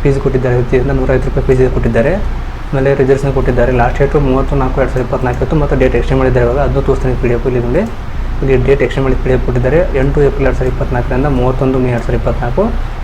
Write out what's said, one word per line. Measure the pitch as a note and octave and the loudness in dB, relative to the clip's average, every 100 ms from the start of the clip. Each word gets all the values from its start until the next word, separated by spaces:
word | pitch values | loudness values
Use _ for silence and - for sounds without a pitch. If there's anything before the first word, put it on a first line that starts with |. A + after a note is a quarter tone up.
ಫೀಸ್ | C#3+ C3+ | 0 0
ಕೊಟ್ಟಿದ್ದಾರೆ, | C#3 B2+ B2 B2 | 0 0 0 0
ವೃತ್ತಿಯಿಂದ | B2 C3 C3 | 0 0 0
ನೂರೈವತ್ತು | C3+ C3 C3+ - | 0 0 0 0
ರೂಪಾಯಿ | - C3 B2+ | 0 0 2
ಫೀಸ್ | C3 | 2
ಕೊಟ್ಟಿದ್ದಾರೆ. | - A#2 A2+ A#2 F#3+ | 2 0 0 0 0
ಆಮೇಲೆ | - - - - - C#3 C3+ | -2 -4 -6 -8 -4 -2 0
ರಿಸರ್ವೇಷನ್ | C#3 C3 C3+ C#3+ | 2 2 2 2
ಕೊಟ್ಟಿದ್ದಾರೆ. | C3 B2+ B2 A#2+ | 0 0 2 2
ಲಾಸ್ಟ್ | B2+ B2 B2 | 2 0 2
ಡೇಟು | C#3 D3+ | 0 2
ಮೂವತ್ತು | C#3 C3 C3 C#3+ | 2 0 0 0
ನಾಲ್ಕು | B2+ C#3+ | 0 0
ಎರಡು | B2+ | -2
ಸಾವಿರದ | C3 B2+ | -2 -2
ಇಪ್ಪತ್ನಾಲ್ಕು | C3+ B2 B2 | -2 -2 -2
ಇತ್ತು, | C3 D#3+ | -2 0
ಮತ್ತು | C#3+ C#3 | 0 2
ಡೇಟ್ | C3 A#2+ | 2 2
ಎಕ್ಸ್ಟೆಂಡ್ | A#2 C3+ | 0 2
ಮಾಡಿದ್ದಾರೆ | C3 B2 A#2+ | 2 2 2
ಇವಾಗ, | C3 | 0
ಅದನ್ನು | C3+ C3 | 0 0
ತೋರಿಸ್ತೀನಿ. | C3 B2 B2+ A#2 | 0 0 0 0
ಪಿ | B2 | 0
ಡಿ | |
ಎಫ್ | A#2+ C3 | 0 0
ಇಲ್ಲಿ | B2 | -2
ನೋಡಿ, | A2+ C#3 | 0 -2
ಇಲ್ಲಿ | A3+ - - - - - C3+ C3 B2+ | -2 -6 -8 -6 -4 -2 0 2 2
ಡೇಟ್ | C#3 | 2
ಎಕ್ಸ್ಟೆಂಡ್ | B2 - C3+ | 0 0 0
ಮಾಡಿ | C3 | 0
ಪಿ | B2+ | 0
ಡಿ | B2+ | 0
ಎಫ್ | B2 | 0
ಕೊಟ್ಟಿದ್ದಾರೆ. | B2+ A#2+ D3+ | 0 2 2
ಎಂಟು | F3+ C#3 C3 D3 | 2 0 0 2
ಏಪ್ರಿಲ್ | C#3 C3 C3+ | 2 2 0
ಎರಡು | B2+ | 0
ಸಾವಿರದ | B2+ | -2
ಇಪ್ಪತ್ನಾಲ್ಕರಿಂದ | B2 B2 B2 B2 B2+ C#3+ | -2 -2 -2 -2 0 0
ಮೂವತ್ತೊಂದು | C3 B2+ B2+ C3 C3 | 0 0 0 0 0
ಮೇ | B2 | 0
ಎರಡು | A#2+ | -2
ಸಾವಿರದ | A2+ A#2+ | -2 -2
ಇಪ್ಪತ್ನಾಲ್ಕು. | B2 A#2 A#2+ B2+ A#3 - - - | -2 -2 -2 0 0 -2 -4 -4